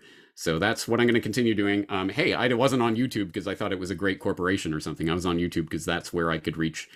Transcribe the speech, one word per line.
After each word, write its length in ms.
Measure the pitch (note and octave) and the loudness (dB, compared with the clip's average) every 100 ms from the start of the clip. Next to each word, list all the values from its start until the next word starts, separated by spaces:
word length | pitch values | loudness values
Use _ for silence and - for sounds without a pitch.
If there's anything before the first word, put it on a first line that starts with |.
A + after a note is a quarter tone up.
| - - - - | -20 -20 -20 -6
So 240 | E2+ D#2+ | 0 2
that's 260 | G2+ A2+ - | 2 0 0
what 140 | A#2 | 2
I'm 80 | A#2+ | 4
gonna 140 | A#2 | 4
continue 340 | A2+ B2+ A#2 G#2 | 0 0 2 2
doing. 300 | G2+ G2+ G2+ | 2 2 0
Um, 220 | F#2+ F#2+ | -2 -2
hey, 240 | A2+ E3+ | 0 0
I 160 | E2 B2 | 2 2
wasn't 320 | A#2+ C3+ C3 | 2 2 4
on 160 | A#2 A2+ | 2 2
YouTube 300 | C3 A2 F#2 | 0 -2 -4
because 200 | G#2 G2 | -4 -6
I 80 | F#2+ | -4
thought 160 | G#2 | -2
it 80 | F#2 | -2
was 100 | F2+ | -4
a 60 | F2 | -2
great 240 | G2 F#2 | 0 0
corporation 540 | G2+ F2+ F2+ G2 D#2+ | -2 0 0 0 0
or 80 | D#2 | -4
something. 280 | D#2+ D#2 E2 | -4 -2 0
I 40 | |
was 120 | F2 F2 | 0 2
on 120 | E2+ | 0
YouTube 320 | F2 E2+ D#2 | 0 -2 -4
'cause 160 | E2 F2 | -4 -2
that's 260 | E2+ - | -2 -2
where 180 | F2 E2 | 0 0
I 100 | D#2+ | 0
could 180 | E2+ D#2 | -2 -2
reach 320 | D#2+ - - | -2 -4 -14